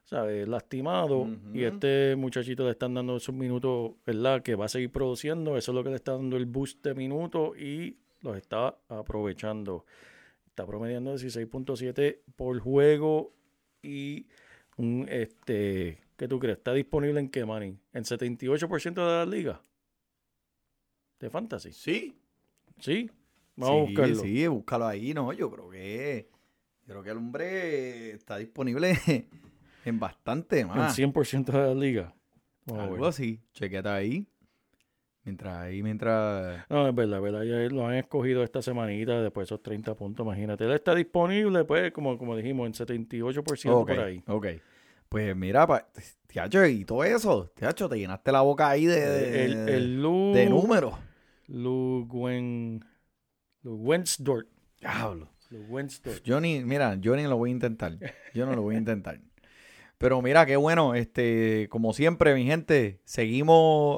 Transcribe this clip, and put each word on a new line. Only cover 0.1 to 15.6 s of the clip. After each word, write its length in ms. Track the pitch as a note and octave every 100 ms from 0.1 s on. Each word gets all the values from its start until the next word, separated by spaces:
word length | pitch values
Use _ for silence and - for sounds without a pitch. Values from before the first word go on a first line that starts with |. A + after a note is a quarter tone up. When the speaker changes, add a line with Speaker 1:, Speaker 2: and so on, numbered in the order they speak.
| C3+ G#2+ G#2 G#2
Speaker 1:
lastimado. 720 | A#2+ - C3 D3+ F3+ D#3 C3
Speaker 2:
Ujú. 180 | A2+ G#2 G#2
Speaker 1:
Y 80 | A#2
este 520 | A#2 G3 C#3 C#3 C3+
muchachito 500 | C3+ C3 B2+ B2 B2+
le 60 | B2+
están 220 | A2+ B2
dando 260 | B2+ B2 B2
sus 140 | -
minutos, 600 | C3 B2+ B2 C3 B2 A2+ -
¿verdad? 380 | - A2 B2+ C3
Que 100 | B2
va 100 | G2+
a 40 | G#2+
seguir 220 | B2+ B2
produciendo. 680 | C3 B2+ A#2+ D3+ E3 D#3 C3
Eso 140 | B2+
es 40 |
lo 80 | B2
que 60 | C3+
le 60 |
está 160 | C3 C3+
dando 260 | C3 C3 B2+
el 80 |
boost 380 | B2 C3 C3+ -
de 80 | C#3
minutos 640 | C3+ C3 D3+ E3+ E3+ D#3 -
y 400 | C#3+ D#3 F3 - _ _
los 140 | B2+ G2
está 400 | - G#2+ B2 - _
aprovechando. 960 | G#2+ - G#2+ G2+ F2+ G#2+ G#2+ G2 F2 _ - - - _ _ _
Está 180 | -
promediando 460 | F#2+ G#2+ A#2 B2 C3+
dieciséis 360 | C3+ B2+ A#2 A2+
punto 280 | C3 C3 B2
siete 440 | B2+ B2+ C#3+ - -
por 240 | - B2+ B2
juego 720 | A#2+ C#3 D3 D3+ D#3 D#3 D#3 _ _ _ _ _
y 460 | C#3+ C#3 C#3+ D3+ - _ _ - _
un, 300 | - A#2 B2 C#3
este, 880 | B2 G#2+ _ - G#2